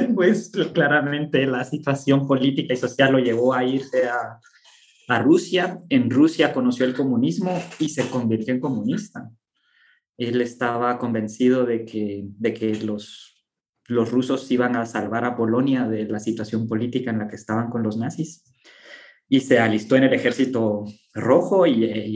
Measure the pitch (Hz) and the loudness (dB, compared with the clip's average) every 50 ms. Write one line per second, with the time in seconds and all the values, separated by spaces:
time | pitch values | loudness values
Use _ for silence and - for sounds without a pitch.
0 | - 240 214 190 175 - - - - - - 202 156 156 - 170 147 139 147 151 | 4 2 2 2 4 4 2 2 -2 -4 -4 -2 -2 0 2 2 2 4 4 2
1 | 139 143 143 147 151 151 - 131 135 135 127 123 131 - 151 143 - 143 135 135 | 2 0 -2 -4 -2 -2 0 0 2 0 0 -2 -4 -6 -8 -4 -2 -2 -2 0
2 | - 135 139 139 139 - 135 123 131 139 135 151 127 - 127 123 127 117 - - | 2 2 2 4 4 2 2 2 2 0 0 0 -2 -2 -2 -2 -4 -2 2 2
3 | 135 131 135 131 123 120 113 117 123 127 127 123 127 127 131 127 - - 127 127 | 4 4 4 4 4 2 2 2 2 2 2 2 0 0 0 -2 -4 -2 0 0
4 | 123 120 123 120 113 110 - - _ _ _ _ _ _ _ _ _ _ _ _ | 0 0 -2 -4 -6 -8 -12 -18 _ _ _ _ _ _ _ _ _ _ _ _
5 | _ - 123 110 110 139 175 - - - 175 180 180 180 - - - - 143 127 | _ -2 0 2 4 6 4 4 4 0 0 0 0 -2 -4 -10 -4 0 2 2
6 | 117 113 123 135 156 160 - - 151 143 - 135 123 123 120 - 127 127 127 - | 2 2 4 4 4 4 4 2 0 2 2 0 0 0 0 0 0 0 0 0
7 | 139 131 120 113 131 160 170 - 185 185 180 170 - - - - 156 147 - 131 | -2 0 0 2 0 0 0 -2 -2 -2 -2 -4 -6 -8 -4 -4 -4 -2 -2 -4
8 | 120 - - 123 117 110 113 107 - 127 127 127 151 139 123 107 104 120 170 214 | -4 -2 -2 -2 0 0 0 -2 -2 -2 -4 -2 -2 -4 -4 -2 -2 -2 -2 -4
9 | - - - - 120 - - _ _ _ _ _ _ _ _ _ _ _ _ _ | -6 -10 -14 -16 -16 -18 -20 _ _ _ _ _ _ _ _ _ _ _ _ _
10 | _ _ _ - 120 117 120 123 120 120 - - 123 120 117 117 123 120 123 - | _ _ _ -6 -4 -2 0 0 0 -2 -4 -4 -4 -2 -2 0 -2 -2 -2 -2
11 | - 117 113 110 107 104 - - 127 123 127 127 123 120 117 113 110 110 - 107 | -4 -4 -2 -4 -4 -6 -2 2 2 4 4 4 2 0 -2 -4 -6 -6 -6 -6
12 | 104 101 101 101 101 101 101 104 113 110 110 - 113 110 107 107 110 107 104 104 | -6 -6 -6 -8 -10 -12 -8 -4 -4 -4 -2 -2 -2 -2 -2 -2 -4 -6 -6 -8
13 | - - - - - - _ _ _ _ _ _ _ _ _ _ _ - 120 117 | -10 -14 -18 -20 -20 -20 _ _ _ _ _ _ _ _ _ _ _ -2 0 0
14 | 113 113 123 127 127 131 135 127 - - 123 123 123 120 120 117 113 110 - 107 | 0 2 0 0 0 0 -2 -4 -2 0 0 0 2 0 0 -2 -4 -4 -4 -4
15 | 104 104 113 117 120 123 123 120 113 110 113 123 135 139 135 127 113 110 110 107 | -4 -4 -4 -4 -4 -4 -2 -2 0 0 2 2 2 2 0 0 0 -2 -2 -4
16 | 107 107 110 107 - 113 107 107 107 - 117 110 113 110 113 107 120 120 - 113 | -4 -4 -6 -4 -4 -4 -4 -4 -6 -4 -4 -4 -2 -2 -2 -4 -2 -2 -4 -4
17 | - 120 110 107 104 107 107 - - - 110 113 117 117 117 117 110 107 107 113 | -4 -4 -4 -4 -6 -6 -10 -10 -6 -4 -2 -2 -2 -4 -4 -2 -2 -2 -2 -4
18 | 117 151 - - 160 - - - _ _ _ _ _ - - - - - - - | -4 -4 -4 -6 -8 -8 -10 -16 _ _ _ _ _ -20 -20 -20 -20 -20 -20 -20
19 | - - _ _ _ - 135 131 - - 131 117 113 110 107 104 - - 131 131 | -20 -20 _ _ _ 2 2 2 4 4 4 4 4 2 2 0 2 2 4 4
20 | 135 123 - - 127 120 117 135 131 123 131 113 113 107 104 104 104 101 - - | 6 4 4 2 2 0 2 2 0 0 0 0 0 0 0 -2 -6 -10 -14 -16
21 | _ _ - 113 104 113 135 175 - - 196 190 175 160 123 113 113 107 107 107 | _ _ -8 -2 2 4 4 4 4 4 4 4 4 4 4 2 2 0 0 -4
22 | 98 110 110 | -4 -4 -2